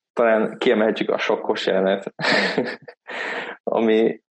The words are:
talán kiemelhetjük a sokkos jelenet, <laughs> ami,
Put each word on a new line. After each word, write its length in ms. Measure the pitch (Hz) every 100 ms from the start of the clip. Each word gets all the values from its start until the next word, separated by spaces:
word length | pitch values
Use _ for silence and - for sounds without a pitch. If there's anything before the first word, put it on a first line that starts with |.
| _
talán 460 | - 117 110 104 -
kiemelhetjük 520 | 127 110 110 107 110
a 80 | -
sokkos 480 | - 110 - 107 -
jelenet, 480 | 95 95 98 - - - - - - 120 - -
<laughs> 840 | - - - - - - - - -
ami, 440 | 113 110 113 - _